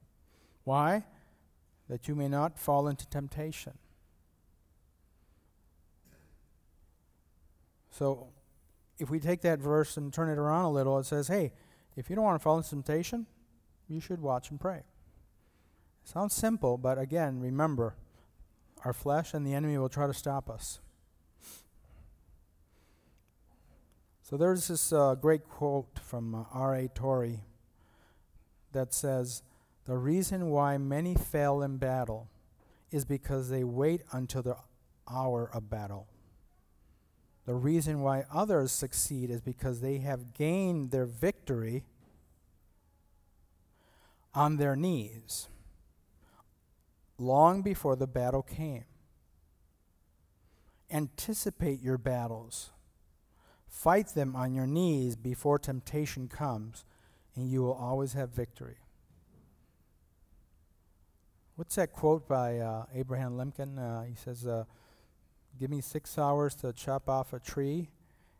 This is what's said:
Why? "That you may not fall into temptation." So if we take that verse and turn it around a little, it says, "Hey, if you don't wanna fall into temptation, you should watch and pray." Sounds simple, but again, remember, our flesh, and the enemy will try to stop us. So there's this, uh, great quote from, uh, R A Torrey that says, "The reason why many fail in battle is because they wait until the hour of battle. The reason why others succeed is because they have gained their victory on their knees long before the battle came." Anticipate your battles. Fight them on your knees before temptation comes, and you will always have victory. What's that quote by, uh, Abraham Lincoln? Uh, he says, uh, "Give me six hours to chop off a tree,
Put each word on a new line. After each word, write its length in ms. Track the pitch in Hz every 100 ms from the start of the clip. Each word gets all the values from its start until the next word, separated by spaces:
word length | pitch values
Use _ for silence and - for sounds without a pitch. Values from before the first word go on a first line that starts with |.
| _ _ _ _ _ _
Why? 420 | - 135 151 208 - - - _ _ _ _ _ -
"That 180 | 123 -
you 60 | 147
may 120 | 139
not 300 | 143 160 -
fall 300 | - 143 147
into 200 | 135 -
temptation." 680 | 143 139 151 156 - - - - - _ _ _ _ _ _ _ _ _ _ _ _ _ _ _ _ _ _ _ _ _ - - - _ _ _ _ - _ _ _ _ _ - _ _ _ _
So 440 | - 139 131 131 - _ _ _ _ _ -
if 120 | 135
we 100 | 156
take 220 | 151 175
that 180 | 175 156
verse 360 | 143 151 151 -
and 180 | 143
turn 160 | - 160
it 80 | 147
around 280 | 147 160 175
a 60 |
little, 260 | 143 135 135
it 60 | 135
says, 240 | 147 139
"Hey, 240 | 196 143 - - - _ -
if 140 | 131
you 60 | 196
don't 100 | 214
wanna 140 | 160
fall 180 | 160 160
into 120 | 156
temptation, 560 | 143 135 156 170 240 226 _ _ _ _ _ -
you 140 | 160
should 180 | - 175
watch 320 | 143 123 -
and 80 | 147
pray." 240 | 185 170 - - - - - _ _ _ _ _ _ _
Sounds 300 | - 170 202
simple, 440 | - 226 226 131 123
but 200 | 127 131
again, 400 | 135 165 151 127
remember, 560 | 127 135 156 135 113 - - - - - - _ _ - 127
our 80 |
flesh, 400 | 120 143 151 160
and 120 | 151 139
the 80 |
enemy 240 | 139 151 143
will 120 | 131
try 180 | 143 143
to 60 |
stop 360 | 131 143 139 -
us. 300 | 110 - - - _ _ _ _ _ - - - - - - - - _ - _ _ _ _ _ _ _ _ _ _ _ _ - - - _ _ _
So 140 | - 139
there's 320 | 175 185 -
this, 240 | 165 -
uh, 240 | 156 139 131
great 320 | 147 156 -
quote 520 | - 147 139 131 -
from, 360 | - 120 113 110
uh, 80 | 113
R 240 | 131 135 131
A 120 | 131
Torrey 560 | - 135 131 117 113 104 - _ _ _ _ - _ _ - - _ _
that 200 | 139 127
says, 480 | - 143 131 123 120 - - _ _ -
"The 120 | 127
reason 520 | 131 180 180 190 170
why 280 | 147 143 139
many 380 | 139 143 175 180
fail 460 | - 151 143 143
in 160 | 139 135
battle 520 | 131 131 120 110 113 - _ _ _ _ -
is 140 | 151 131
because 440 | 139 - 135 127
they 140 | 131
wait 400 | 123 123 151 170 -
until 300 | 131 127 127
the 160 | 123 123 - _ _ _ -
hour 380 | 131 131 120 117
of 240 | 117 107
battle. 380 | 107 101 101 - - - - - _ _ _ _ _ _ _ _ _ -
The 100 | 123
reason 460 | 135 165 151 147
why 240 | 135 135 135
others 440 | 151 214 170 131
succeed 560 | - 135 - - 135 123
is 100 | 120
because 400 | 131 123 135 120
they 200 | 131 135
have 340 | 139 127 123
gained 580 | - 151 185 185 170 131
their 140 | 131 123
victory 800 | 117 180 202 - 123 113 123 - _ - - _ _ _ _ _ _ _ _ _ _ _ _ _ _ _ _ _ _ - _ _
on 240 | 139 147 151
their 180 | 143 135
knees 720 | 180 151 107 113 113 - - - - - - _ _ _ - - _ _ _ _ _ _ _ -
long 440 | 127 139 160 196
before 340 | 196 185 147 131
the 120 | 131
battle 360 | 127 123 135
came." 400 | - - 160 127 - - _ _ _ _ _ _ _ _ _ _ _ _ _ _ _ _ _ _ -
Anticipate 880 | 151 147 - - 214 208 - 170 135
your 180 | 127 127
battles. 720 | 123 123 117 113 117 - - - - _ _ _ _ _ _ _ -
Fight 440 | - 160 196 214
them 260 | 156 135 127
on 180 | 127
your 140 | 131 131
knees 480 | 156 180 143 123 117
before 440 | 123 127 147 143
temptation 680 | - 131 - 151 147 - 127
comes, 560 | - 147 110 110 110 - _ _ _ _ 127
and 140 | 127
you 120 | 131
will 120 | 123
always 400 | 127 123 135 135
have 160 | 139 123
victory. 500 | 120 120 - 123 117 - _ _ - _ - - _ _ _ _ _ _ _ _ - - _ _ _ _ _ _ _ _ _ _ -
What's 200 | 170 -
that 160 | 160
quote 360 | - 156 160 151
by, 320 | 135 120 120
uh, 260 | 113 110 117
Abraham 440 | 131 131 127 127 123
Lincoln? 400 | 135 139 139 135
Uh, 260 | 120 117
he 120 | 120 117
says, 320 | - 120 120
uh, 180 | 117 110 - - _ _ _ _ _ _ 127
"Give 120 | 131
me 120 | 147
six 360 | - 156 - -
hours 380 | 143 143 147 -
to 160 | 127
chop 380 | 117 - 135 -
off 240 | 135 127
a 60 | 127
tree, 500 | - - 139 160 165 - _ _ _